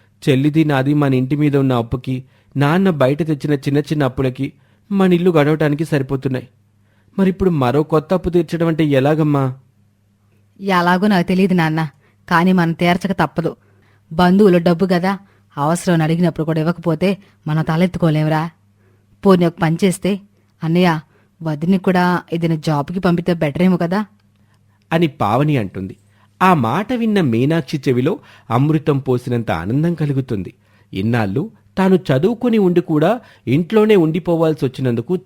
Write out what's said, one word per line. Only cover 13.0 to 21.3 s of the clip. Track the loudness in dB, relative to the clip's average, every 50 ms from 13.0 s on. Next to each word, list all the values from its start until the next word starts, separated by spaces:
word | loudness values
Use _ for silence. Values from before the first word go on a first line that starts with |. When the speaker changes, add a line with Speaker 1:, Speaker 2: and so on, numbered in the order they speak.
| -2 -4 -2
Speaker 2:
తప్పదు. | -2 -2 -2 -2 -4 -4 -4 -6 -8 _ _ _ _ _ _ _ _ _ -10
బంధువుల | -2 0 2 4 4 6 6 6 4 4
డబ్బు | 2 2 0 0 0
కదా, | 0 0 0 -2 -2 -4 -6 -8 _ _ _ _ _ -8
అవసరం | -4 -2 -2 -2 -2 0 0 0
అని | 2 2
అడిగినప్పుడు | 0 0 0 0 0 0 -2 -4
కూడా | -2 -2 -2
ఇవ్వకపోతే | -2 -2 -4 -4 -2 -4 -2 0 0 -2 -2 -4 -8 _ _ _ -6
మనం | -4 -2 -2 -2
తలెత్తుకోలేమురా. | -2 0 0 0 0 0 0 0 0 2 2 0 0 0 -2 -4 -6 -10 _ _ _ _ _ _ _ _ _ _ _ _ _ 2
పోనీ | 4 4 4 4
ఒక | 0 -2 -2
పని | -2 -2 0
చేస్తే, | 0 0 -2 -2 -2 -4 -4 -4 -4 -8 _ _ _ _ _ _ -10 -4
అన్నయ్య, | -2 0 2 2 2 0 -2 -6 _ _ _ _ _